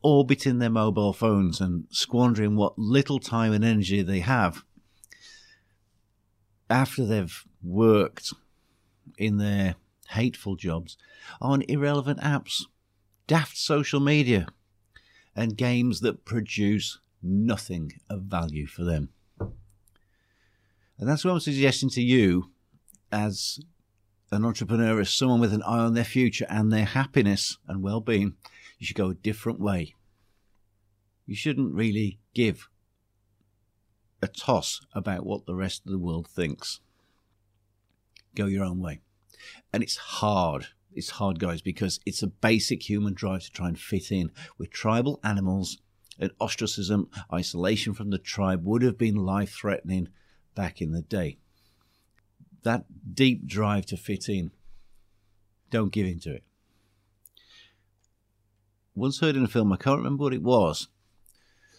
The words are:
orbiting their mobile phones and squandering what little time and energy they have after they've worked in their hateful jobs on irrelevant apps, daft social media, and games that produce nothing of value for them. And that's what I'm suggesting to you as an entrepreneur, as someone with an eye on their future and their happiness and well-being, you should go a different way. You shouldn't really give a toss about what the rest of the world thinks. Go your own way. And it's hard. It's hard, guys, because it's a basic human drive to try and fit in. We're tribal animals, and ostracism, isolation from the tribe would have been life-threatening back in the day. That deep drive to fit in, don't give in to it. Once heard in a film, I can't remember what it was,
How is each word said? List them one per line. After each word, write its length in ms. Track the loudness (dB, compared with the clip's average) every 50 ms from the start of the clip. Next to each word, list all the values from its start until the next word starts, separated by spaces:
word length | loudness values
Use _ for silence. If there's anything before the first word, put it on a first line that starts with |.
orbiting 560 | 4 6 6 8 6 6 2 2 2 2 2 2
their 120 | 2 2
mobile 420 | 2 2 2 2 2 2 2 2
phones 480 | 2 2 2 4 4 4 4 2 2 0
and 240 | -2 -2 -2 -4 -6 -6
squandering 680 | -4 -4 -4 0 2 4 4 4 4 2 2 2 2
what 220 | 2 2 2 0 -2
little 400 | 0 2 2 2 2 2 -2 -4
time 340 | -4 -2 -2 0 2 2
and 100 | 2 4
energy 380 | 4 4 4 2 2 2 2 0
they 200 | 2 0 0 0
have 440 | 0 2 2 2 2 0 0 -4 -12 _ _ -20 _ _ _ _ -20 _ -20 -20 -20 -20 -20 -20 -20 _ _ _ _ _ _ _ _ _ _ _ _ _ _ _ _ _ _ _ _ _ _ _ _ 0
after 340 | 2 2 2 2 0 -2 0
they've 400 | 0 2 0 0 -2 -6 -12 -18 -20 _ _
worked 680 | -8 -2 2 4 6 8 8 6 6 2 -2 -8 -12 -12 -12 -12 _ _ _ _ _ _ _ _ _ _ _ _ _ -20 -6 -2
in 180 | -2 0 2
their 380 | 2 2 2 2 2 0 0 -2 -4 _ _ _ _ _ -6
hateful 480 | -2 0 0 0 -2 -4 -6 -8 -6
jobs 400 | -4 -4 -4 -4 -4 -6 -8 -16 -20 _ _ -20 -20 -20 -20 -12 -6
on 180 | -2 0 0 0 0 0
irrelevant 520 | -2 0 0 0 0 0 0 -2 -4 -2
apps, 420 | -2 -2 -2 -2 -4 -4 -6 -6 -6 -8 _ _ _ _ _ _ _ _ _ _ _
daft 320 | 0 2 2 2 -2 -4 -6
social 420 | -2 0 0 0 2 0 0 2
media, 460 | 4 4 4 4 4 4 2 2 0 -2 -8 _ _ _ _ _ _ _ _ -20 _ _ _ _ _ _ _
and 220 | -2 -2 -2 -2 0
games 420 | 0 2 2 2 2 2 0 0
that 240 | 0 -2 -2 -2 _
produce 760 | -4 -4 -4 -2 -2 -2 0 2 2 2 2 0 -4 -8 -12 _ _ _ _
nothing 680 | -4 0 2 2 2 2 0 -2 -4 -6 -6 -6 -6 -8 -10 -16 -12 -10
of 140 | -10 -8
value 440 | -6 -4 -4 -2 -2 -2 -4 -6 -8
for 160 | -8 -8 -4
them. 280 | -2 0 0 0 -2 -4 -10 _ _ _ _ -10 -10 -10 -10 -14 -20 -20 _ _ _ _ _ _ _ _ _ _ _ _ _ _ _ _ _ _ _ _ _ _ _ _ _ -4
And 80 | -2
that's 160 | 0 0 2
what 100 | 2 2
I'm 80 | 2 2
suggesting 500 | 0 0 2 4 4 4 4 2 0 0
to 100 | 0 2
you 500 | 4 6 6 6 8 6 6 4 0 -2 _ _ _ _ _ _ _ -20 -20 _ _ _
as 480 | -4 -2 -2 -2 -4 -4 -6 -8 -8 -10 -14 -20 _ _ _ _ _ _ _ _ _ _ _ _
an 120 | -2 0
entrepreneur, 560 | 0 0 -2 -2 -2 0 2 2 2 2 2 2
as 120 | 0 0
someone 280 | 0 0 2 2 4 4
with 140 | 4 4
an 100 | 2 0
eye 180 | 0 0 0 2
on 120 | 2 2
their 100 | 2 0
future 440 | 0 0 2 2 2 2 2 -2 -4 -2
and 240 | 0 2 2 4
their 140 | 4 2 2
happiness 720 | 2 0 -2 -2 2 2 2 4 4 2 0 -2 -4 -6 -10 _ -10
and 140 | -8 -6
well-being, 540 | -4 -4 -4 -4 -2 0 2 2 2 0 -4 -8 -16 -20 -20 -20 -20 -20 -20 _
you 80 | -12
should 100 | -6 -2
go 140 | -2 0 0
a 40 | -2
different 460 | -2 -4 -6 -6 -4 -4 -6 -4 -2
way. 340 | -2 0 0 -2 -2 -6 -10 _ _ _ _ _ _ _ _ _ _ _ _ _ _ _ _ _ _ _ _ _ _ _ _ _ _
You 100 | -10 -10
shouldn't 380 | -4 -4 -2 0 0 -2 -2 0
really 460 | 0 0 0 0 0 -2 -2 -4 -8 _ _
give 380 | _ 2 2 2 0 -2 -10 -20 _ _ _ _ _ _ _ _ _ _ _ _ _ _ _ _ _ _ _ _ _ _ _ _ _ _ _ _ _ _
a 40 | -6
toss 540 | -6 -6 -6 -2 0 0 0 0 -4 -8 -10 -12 _ -10
about 320 | -8 -6 -4 -6 -6 -6
what 180 | -6 -8 -8 -8
the 100 | -8 -6
rest 280 | -6 -6 -6 -6 -10 -8
of 80 | -6
the 60 | -6 -4
world 280 | -4 -4 -4 -6 -6
thinks. 540 | -6 -4 -4 -4 -4 -4 -6 -10 -12 -12 -12 _ _ _ _ _ _ _ _ _ _ _ _ _ _ _ _ _ _ _ _ _ _ _ _ _ _ _ -20 _ _ _
Go 120 | -4 -2
your 180 | 0 0 0 -2
own 160 | -2 -4 -4
way. 200 | -6 -8 -10 -12 -16 _ _ _ _ _ -20 -20 -20 -20 -20 -20 _ _ -4
And 80 | -2
it's 160 | -2 -2 -6 -8
hard. 680 | -8 -10 -6 -2 0 2 2 2 2 0 -2 -4 -8 -12 -18 _ _ _ -14
It's 160 | -12 -12 -10
hard, 280 | -6 -2 -2 -2 0 0
guys, 220 | -2 -4 -4 -4
because 400 | -6 -8 -6 -4 -4 -4 -4 -4 -6
it's 160 | -8 -6 -4
a 60 | -6 -6
basic 600 | -4 _ 2 2 2 2 2 -2 -4 -4 -4 -4
human 240 | -2 -2 -2 -2
drive 300 | -4 -4 -4 -4 -4 -6
to 100 | -8 -12
try 160 | -10 -6 -4 -4
and 100 | -4 -6
fit 320 | -6 -6 -6 -6 -4 -2
in. 200 | -2 -2 -2 -4 -6 -12 -18 -20 -14
We're 140 | -14 -14 -12
tribal 500 | -10 -4 -2 0 0 0 0 -2 -4 -4
animals, 540 | -4 -2 -2 -2 0 -2 -2 -2 -4 -6 -8 -12 _ _ _ _ _ _ -10 -8
and 140 | -6 -6 -4 -4
ostracism, 720 | -4 -4 -4 -4 -4 -4 -4 -4 -2 0 0 0 -2 -4 -8 -14 -10 -6
isolation 640 | -6 -6 -6 -6 -4 -2 0 0 0 0 -2 -4 -6
from 160 | -6 -4 -4
the 80 | -4 -4
tribe 440 | -6 -8 -4 -2 0 0 0 0
would 200 | 0 0 0 2
have 160 | 2 2 2 0
been 160 | 0 0 2
life-threatening 960 | 0 0 0 0 -2 -2 -4 -6 -6 -4 -4 -4 -4 -4 -2 -2 -2 -2 -4 -8 _ _ _ _ _ _ _ _
back 280 | -6 -6 -6 -4 -6
in 100 | -6 -4
the 80 | -4 -4
day. 380 | -4 -4 -4 -4 -2 -4 -6 -12 _ _ _ _ _ _ _ _ _ _ _ _ _ _ _ _ _ _ _ _ -20 _ -20 _
That 220 | -2 -2 -2 -2 -4 -10 -18 -18 -16 -8 0
deep 320 | 2 4 4 4 0 -4
drive 400 | -6 -2 0 0 2 0 0 -2
to 100 | -4 -8
fit 320 | -10 -6 -6 -6 -6 -4 -4
in, 220 | -4 -4 -4 -6 -8 _ -20 -20 -20 -20 -20 -20 -20 -20 _ _ _ _ _ _ _ _ _ _ _ _ _ _
don't 200 | -2 0 0 0
give 160 | 0 -2 -2
in 140 | -2 -4 -6
to 140 | -8 -10 -10
it. 100 | -12 -14 _ _ _ _ _ _ _ _ _ _ _ _ _ _ _ _ -20 _ _ _ _ -20 -20 -20 _ _ _ _ _ _ _ _ _ _ _ _ _ _ _ _ _ _ _ _ _ _ _ _ _ _
Once 260 | -4 -2 -2 0 2
heard 140 | 2 2 4
in 100 | 4 2
a 40 | 2
film, 240 | 4 4 4 4
I 60 | 2 2
can't 180 | 2 2 0
remember 280 | 2 0 -2 -2 0 0
what 100 | -2 -2
it 80 | 0
was, 460 | 2 4 6 6 6 4 0 -2 -8 -12 _ _ _ _ _ _ _ -20 _ _ _ _ _ _ _ _ _